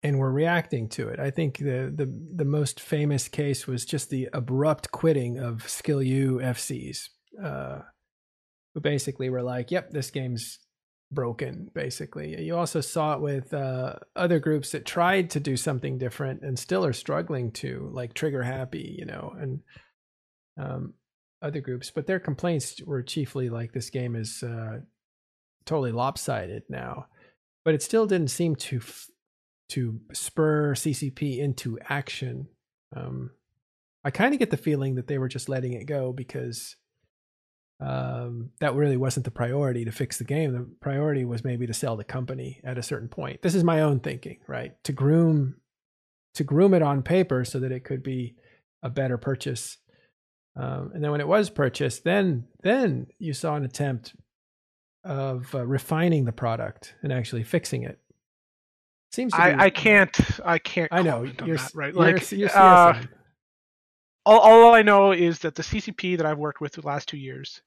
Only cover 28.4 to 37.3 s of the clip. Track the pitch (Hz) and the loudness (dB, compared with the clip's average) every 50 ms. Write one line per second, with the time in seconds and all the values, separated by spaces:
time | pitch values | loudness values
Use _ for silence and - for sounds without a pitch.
28.4 | 170 170 156 135 - - - 123 113 - - - - - _ _ _ _ _ _ | 0 0 0 -2 -4 -6 -6 -8 -8 -8 -18 -20 -20 -20 _ _ _ _ _ _
29.4 | _ _ _ _ _ _ - 139 127 117 110 113 - _ - - - - _ - | _ _ _ _ _ _ -4 -4 -4 -4 -4 -8 -12 _ -12 -10 -10 -8 _ 0
30.4 | 160 151 151 151 151 147 135 127 - 160 139 - - 139 135 - 151 147 131 123 | 2 2 2 2 2 0 -2 -2 -2 -4 -4 -4 -4 -8 -6 -4 -6 -4 -4 -2
31.4 | 143 143 127 - - 127 113 - - - 139 143 135 - - - - 127 123 127 | -2 -4 -4 -4 -6 -8 -8 -8 -8 -6 -6 -6 -6 -8 -10 -10 -10 -10 -8 -10
32.4 | 139 160 _ _ _ _ _ _ _ _ - - - 127 - - - 123 _ _ | -12 -14 _ _ _ _ _ _ _ _ -16 -14 -12 -10 -10 -10 -12 -12 _ _
33.4 | _ _ _ _ _ _ _ _ _ _ _ _ _ 143 - - 196 254 285 262 | _ _ _ _ _ _ _ _ _ _ _ _ _ -8 -2 0 0 0 2 0
34.4 | 254 - - 135 - - 151 139 135 135 131 127 123 - 147 135 131 127 - 127 | 0 -2 -2 -4 -2 -2 -2 0 -2 -2 -4 -4 -4 -4 -4 -4 -4 -4 -6 -8
35.4 | - - 135 131 127 127 123 117 - 139 151 143 131 127 123 135 127 _ - 135 | -8 -6 -6 -4 -4 -6 -8 -8 -8 -6 -6 -4 -4 -6 -6 -8 -12 _ -10 -10
36.4 | 127 123 117 - - - - _ _ _ _ _ _ _ _ _ _ _ | -8 -8 -10 -12 -14 -16 -18 _ _ _ _ _ _ _ _ _ _ _